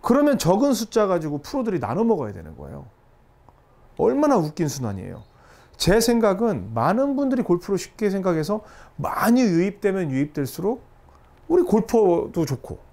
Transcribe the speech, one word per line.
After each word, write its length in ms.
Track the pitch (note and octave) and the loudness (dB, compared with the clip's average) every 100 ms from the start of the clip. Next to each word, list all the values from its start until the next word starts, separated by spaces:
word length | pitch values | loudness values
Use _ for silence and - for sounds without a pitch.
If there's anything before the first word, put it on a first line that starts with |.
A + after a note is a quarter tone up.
그러면 340 | - B3+ D4 B3+ | 2 4 4 2
적은 380 | D#3 G3 C#4+ | 2 2 2
숫자 320 | A3+ A3 A3+ G3+ | 0 -2 0 0
가지고 320 | F3+ D#3 D3 | 0 -2 -8
프로들이 420 | - C#4+ A#3+ F3+ | -6 -6 -2 -4
나눠 240 | A#2 C#3+ | -2 -2
먹어야 280 | A3+ G3+ A2+ | 0 0 -2
되는 200 | G2+ D#2+ C2+ | -10 -14 -16
거예요. 280 | C#2+ C#2+ C#2 _ _ _ _ _ _ _ _ _ - - | -16 -16 -18 _ _ _ _ _ _ _ _ _ -20 0
얼마나 400 | G#3 C4 D4+ B3 | 2 4 4 4
웃긴 320 | D#3 D3+ D#3 | 0 -2 -4
순환이에요. 540 | C3+ A#2+ F#2+ F#2+ F#2 - _ - - _ - | -2 -6 -6 -10 -14 -18 _ -20 -20 _ -4
제 240 | - G#3 | 2 2
생각은 760 | A3+ A#3 G#3+ F#3+ A#3 D3+ F#2+ | 4 2 2 2 0 -2 -4
많은 420 | A2+ B2+ G#3 C#4 C#4 | -2 0 2 0 0
분들이 260 | C#4 B3+ | -2 -2
골프를 360 | - F3 F3 G3 | 0 -2 0 -6
쉽게 320 | - - G#3 | -6 -4 -2
생각해서 500 | G3 F#3+ E3 D#3 G#3 - - - - | -2 0 -2 -2 -4 -8 -20 -20 -10
많이 440 | - - G3+ A#3+ | -6 -2 2 4
유입되면 680 | A#3+ E3 F#3+ G3+ G3+ F#3+ E3+ | 4 2 0 -2 -2 -2 -2
유입될수록 720 | C3+ D3 - C3+ - F#3 A#3+ - - - - - - - | -2 -2 -4 -6 -4 -4 -4 -10 -20 -20 -20 -20 -20 0
우리 140 | F4 | 2
골퍼도 800 | F4 G#3 - A#3 G3+ E3+ - - | 4 2 2 2 4 2 0 -4
좋고 340 | D3+ C3 - - - | -4 -4 -8 -16 -16